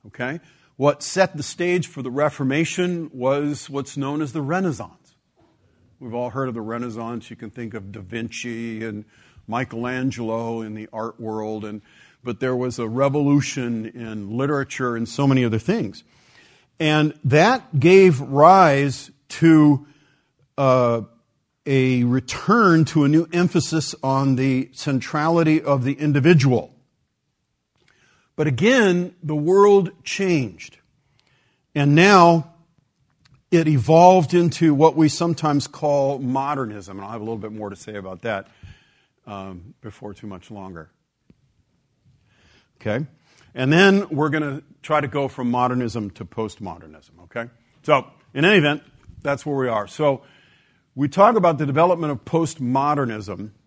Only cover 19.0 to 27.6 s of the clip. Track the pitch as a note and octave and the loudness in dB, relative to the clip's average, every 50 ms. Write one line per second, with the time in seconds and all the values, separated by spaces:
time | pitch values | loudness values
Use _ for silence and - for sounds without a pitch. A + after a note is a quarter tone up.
19 | - - _ _ _ _ - - E3 E3 D#3+ D#3 D3+ D3 C#3+ C#3 - _ _ _ | -14 -18 _ _ _ _ -4 2 6 6 8 8 8 6 4 2 -2 _ _ _
20 | _ _ _ _ _ _ _ _ _ _ _ - C#3 C3 B2+ B2+ B2 A#2+ A#2 A#2 | _ _ _ _ _ _ _ _ _ _ _ 0 2 2 4 4 4 2 0 -2
21 | G#2 - _ _ _ _ _ _ _ _ _ _ _ D3 C#3 C3+ C3 C3 B2+ B2 | -6 -10 _ _ _ _ _ _ _ _ _ _ _ -2 0 0 2 2 0 0
22 | A#2+ A#2+ B2 C3 - - - - - - G#3 A#3+ A3 F#3 E3 D#3+ D#3 - - D#3 | 0 0 0 -2 -4 -6 -12 -8 0 2 2 4 6 6 6 4 4 2 2 2
23 | C#3+ C#3 D3+ D#3+ E3+ - F3 F3 F3+ F3 - E3+ C#3+ - D#3 D#3+ C#3+ - - - | 2 4 4 2 0 0 -2 0 0 0 0 -2 -2 0 -4 -4 -4 -6 -10 -8
24 | - C3+ C3+ C3+ C#3 C#3 C3 B2 C3 C3+ C3 C3 C3+ - _ - - D3 C3+ B2+ | -4 -2 -2 0 0 0 0 0 0 0 0 -2 -4 -6 _ -10 -6 -4 -4 -4
25 | - - - D3+ D3+ D#3+ E3+ E3+ E3 D#3 D#3 D#3 - C#3 C#3+ C3+ A#2+ C3+ C#3+ - | -4 -4 -4 -2 0 0 2 2 2 2 2 0 2 0 -2 0 0 -4 -4 -2
26 | D3+ D3+ C#3 C#3+ C3 E3 F3+ D3 B2 C3+ B2 G#2 - - _ _ _ _ _ _ | -2 0 0 4 6 6 6 6 6 4 2 0 -2 -6 _ _ _ _ _ _
27 | _ _ _ _ _ _ _ _ _ _ _ _ | _ _ _ _ _ _ _ _ _ _ _ _